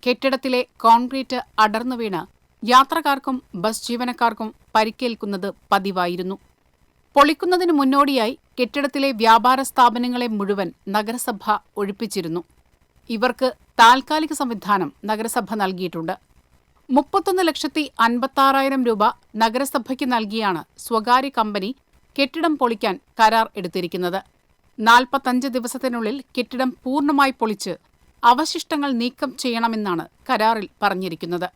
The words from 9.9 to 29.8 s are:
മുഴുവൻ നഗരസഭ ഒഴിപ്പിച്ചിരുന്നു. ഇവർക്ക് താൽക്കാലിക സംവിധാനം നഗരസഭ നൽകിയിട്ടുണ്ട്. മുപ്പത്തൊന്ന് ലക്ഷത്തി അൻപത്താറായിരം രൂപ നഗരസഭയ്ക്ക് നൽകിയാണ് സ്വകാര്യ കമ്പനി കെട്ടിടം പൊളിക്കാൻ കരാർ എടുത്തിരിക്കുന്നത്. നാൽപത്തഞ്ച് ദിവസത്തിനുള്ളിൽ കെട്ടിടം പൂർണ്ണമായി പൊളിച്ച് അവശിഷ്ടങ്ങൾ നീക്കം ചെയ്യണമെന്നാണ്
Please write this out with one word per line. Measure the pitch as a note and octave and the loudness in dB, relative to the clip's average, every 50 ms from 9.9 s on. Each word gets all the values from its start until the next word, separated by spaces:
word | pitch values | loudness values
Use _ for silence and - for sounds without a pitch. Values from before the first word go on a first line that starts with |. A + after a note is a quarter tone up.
| A3 A#3+ A#3+ B3 B3 B3 B3 A#3+ A3 G#3 | 4 2 -4 -2 -2 -4 -4 -4 -4 -4
മുഴുവൻ | G3 F#3+ G3+ G3 F#3+ E3+ - _ _ - G3 | -2 -2 -2 -2 -2 -6 -6 _ _ -4 -4
നഗരസഭ | G#3 G#3+ G#3 A3+ B3 - - A3+ G3 - - G#3+ G3+ _ _ _ - | -2 -2 -2 -6 -6 -6 -6 -6 -6 -2 -4 -4 -4 _ _ _ -6
ഒഴിപ്പിച്ചിരുന്നു. | G3+ G3 G3+ _ A#3 G#3 - G3+ F3+ E3 D#3+ F3 - _ _ _ _ _ _ _ _ _ _ _ _ _ A#3 | -6 -6 -4 _ -8 -6 -6 -6 -6 -4 -6 -8 -8 _ _ _ _ _ _ _ _ _ _ _ _ _ -4
ഇവർക്ക് | A3 A3 B3+ A#3+ - C4 B3+ B3 _ _ _ _ - | -2 -2 -2 -2 0 -2 -2 -4 _ _ _ _ 6
താൽക്കാലിക | A#3 A3+ B3 C4+ C4 - D4+ D#4 D#4 D4+ D#4 - C#4+ | 8 8 8 6 4 -2 -2 -2 -2 -2 -4 -4 -4
സംവിധാനം | B3 A#3 G3+ - F3+ A3 G3 F3 D3 - _ - G3+ | -4 -6 -6 -2 0 0 0 0 -4 -8 _ -6 -4
നഗരസഭ | A3 G#3 A3+ A3+ - B3+ A3 - A#3 A3 G3+ | -4 -4 -4 -4 -4 -4 -4 -4 -4 -4 -2
നൽകിയിട്ടുണ്ട്. | F#3 F#3+ F3 F#3+ F3 - E3+ E3 E3+ F#3+ - _ _ _ _ _ _ _ _ _ _ _ _ _ _ C4 | -4 -4 -4 -8 -8 -8 -8 -8 -8 -8 -10 _ _ _ _ _ _ _ _ _ _ _ _ _ _ 0
മുപ്പത്തൊന്ന് | C4+ C#4+ - - G4 - - F#4+ F#4 F#4 E4 | 0 0 2 -2 -2 0 0 0 2 2 0
ലക്ഷത്തി | D4+ - - D4+ - D#4+ D4+ C4+ _ - A3+ | 0 -2 -6 -4 -4 -4 -6 -6 _ 0 0
അൻപത്താറായിരം | A#3 A#3 B3 A#3 C4+ _ - C#4 C4+ C4+ C4+ C4+ C4+ C#4 C4+ B3+ A#3+ | 2 2 0 -2 -2 _ 2 2 4 4 2 0 0 0 0 0 0
രൂപ | A3+ G3+ G#3 A3+ - _ _ _ _ G#3+ A3 | 2 2 2 0 0 _ _ _ _ 0 0
നഗരസഭയ്ക്ക് | A3+ A3 B3+ C#4 C4+ - C#4+ A3 - C4 B3+ D4 B3+ B3 | 0 0 0 -4 -2 -4 -6 -4 -4 -6 -4 -2 -2 -2
നൽകിയാണ് | A#3 A3 G3+ G#3 A3+ A3 G3+ F#3 D#3+ - _ _ _ - | -2 -2 -4 -4 -2 -2 -2 -2 -2 -6 _ _ _ -10
സ്വകാര്യ | - A#3 A3 G#3+ A#3+ A#3+ B3+ C4 C#4 - - | -4 -4 -4 0 2 2 2 2 0 -2 -4
കമ്പനി | A3+ G#3+ G#3 G#3 F#3+ G#3 C4 _ _ _ _ _ _ _ _ | -4 -2 -2 -6 -6 -6 -10 _ _ _ _ _ _ _ _
കെട്ടിടം | - C#4 C4 - E4 D#4+ E4+ D#4 C#4 | -4 -4 -4 -2 -2 -2 -2 0 0
പൊളിക്കാൻ | C4 A#3+ A#3 G#3 - A3 F#3 - _ _ _ - | -2 -2 -2 -2 -4 -4 -4 -4 _ _ _ 2
കരാർ | A3+ A3 A3 A3+ A3+ A3+ _ - | 2 4 4 4 0 0 _ -10
എടുത്തിരിക്കുന്നത്. | F#3 F3+ - F#3+ F3 E3+ - F#3 F3+ F3 F3 F#3+ - _ _ _ _ _ _ _ _ _ _ - G#3+ | -10 -6 -6 -6 -6 -6 -6 -4 -4 -4 -4 -6 -8 _ _ _ _ _ _ _ _ _ _ -2 4
നാൽപത്തഞ്ച് | A3+ A#3 A#3+ C4 B3+ - C4+ - C4 B3 B3+ B3 C#4 A#3 | 6 6 6 4 2 -2 -2 -2 0 -2 0 -2 -2 -4
ദിവസത്തിനുള്ളിൽ | B3+ A#3 B3 - C4 - C4 A#3+ A#3+ A3+ G#3 A#3+ C#4 C4 _ _ | -4 -6 -6 -10 -4 -4 -4 -4 -2 -4 -4 -6 -6 -10 _ _
കെട്ടിടം | - A#3+ - - B3 C4 B3+ B3+ _ _ | -6 -6 -6 -4 -4 -4 -4 -4 _ _
പൂർണ്ണമായി | B3+ C4 D4 C#4+ C#4+ D4+ C#4 C#4 C4+ C4 _ | -4 -2 0 0 0 2 2 2 2 2 _
പൊളിച്ച് | - A3 G#3+ - - G3+ E3+ - _ _ _ _ _ _ _ _ - - | -4 -4 -4 -4 -6 -10 -10 -10 _ _ _ _ _ _ _ _ 4 4
അവശിഷ്ടങ്ങൾ | B3 B3 D#4 D#4+ - E4+ - _ E4 D4+ C#4+ C#4+ C4+ A#3 | 4 4 2 -2 -4 -8 -6 _ -4 -2 -2 -2 -2 -2
നീക്കം | A#3 B3 B3+ _ - C4+ - - - | -2 -4 -4 _ -8 -8 -6 -4 -4
ചെയ്യണമെന്നാണ് | B3+ A#3 A3+ A3+ A3+ A3+ A3 | -4 -2 0 -2 -2 -2 -2